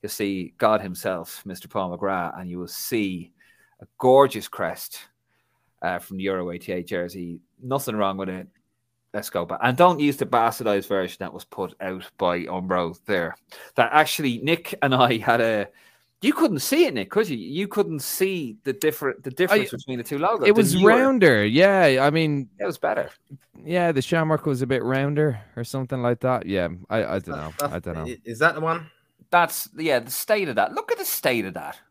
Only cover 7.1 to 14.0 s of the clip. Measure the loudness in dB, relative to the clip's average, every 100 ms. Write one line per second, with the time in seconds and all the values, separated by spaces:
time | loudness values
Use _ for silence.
7.1 | -10 -12 -14 _ _ -6 -6 -4 -2 -2
8.1 | -2 -6 -8 -12 _ _ _ _ _ _
9.1 | -10 -6 -4 -4 -2 0 6 4 6 0
10.1 | 0 0 2 0 0 0 0 0 -2 -2
11.1 | -6 -12 -12 -16 -10 -10 -8 -10 -8 -12
12.1 | _ 0 0 -4 -6 -2 -2 -2 -6 -4
13.1 | -2 -2 -8 _ -20 -10 0 4 4